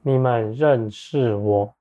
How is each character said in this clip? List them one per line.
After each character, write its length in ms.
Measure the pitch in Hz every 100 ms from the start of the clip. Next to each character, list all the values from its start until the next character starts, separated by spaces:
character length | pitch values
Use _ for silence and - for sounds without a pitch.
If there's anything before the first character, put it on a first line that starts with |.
你 140 | 139 131
们 360 | 127 120 107
认 360 | 117 151 131 110
识 460 | - - 143 120 104
我 400 | 104 104 104 _